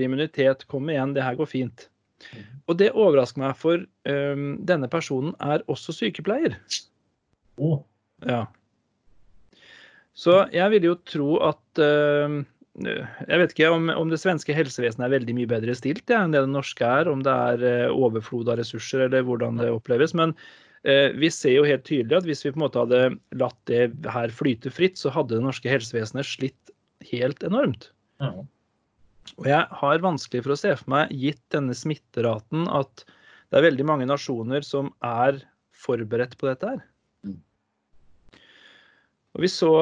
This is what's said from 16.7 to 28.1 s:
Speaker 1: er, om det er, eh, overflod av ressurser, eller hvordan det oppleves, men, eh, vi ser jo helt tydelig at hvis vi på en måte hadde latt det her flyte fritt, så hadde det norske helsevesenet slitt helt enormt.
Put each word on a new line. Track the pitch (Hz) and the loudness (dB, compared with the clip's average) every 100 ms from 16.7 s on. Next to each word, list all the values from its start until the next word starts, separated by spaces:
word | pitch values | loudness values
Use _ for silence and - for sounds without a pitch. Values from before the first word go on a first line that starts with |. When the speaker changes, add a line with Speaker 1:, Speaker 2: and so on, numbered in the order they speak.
| - | -2
Speaker 1:
er, | 120 131 170 | 2 2 2
om | 135 | 0
det | 135 | 0
er, | 127 120 120 | 2 2 2
eh, | 123 123 120 | 0 2 0
overflod | 127 127 110 110 123 117 | 2 2 0 -6 -6 -2
av | 117 | -2
ressurser, | 110 113 - 135 131 | -4 -8 -6 -2 2
eller | 131 | 2
hvordan | 127 120 120 117 | 0 -2 -2 -2
det | 117 | -2
oppleves, | 117 - 120 156 170 | -2 0 2 2 2
men, | 165 160 - - _ _ - | 0 -2 -12 -20 _ _ 2
eh, | 139 139 | 4 4
vi | 120 160 | 2 -2
ser | - 143 127 | 0 2 4
jo | |
helt | 147 131 | 4 2
tydelig | - 147 117 160 | 0 -2 2 0
at | |
hvis | 175 143 | 0 -4
vi | 147 | -4
på | 139 | -2
en | 147 | -2
måte | 123 | 0
hadde | 120 123 127 - - | 2 4 2 0 -10
latt | 127 123 - - | -4 -4 -4 -2
det | 120 120 117 - | 0 0 -2 -8
her | 120 117 | -4 -4
flyte | 113 135 117 135 | -2 -2 -2 -6
fritt, | - 185 - | -2 -2 0
så | 147 | -4
hadde | 123 131 113 | -2 -2 -2
det | |
norske | 131 127 123 | -4 -4 -2
helsevesenet | 135 113 117 110 151 135 | -2 -2 -6 -6 -8 -8
slitt | - 135 - _ - _ _ - | -6 -8 -8 _ -20 _ _ -10
helt | 120 127 - | -4 -4 -4
enormt. | - 214 285 - - _ _ | -4 0 0 -2 -12 _ _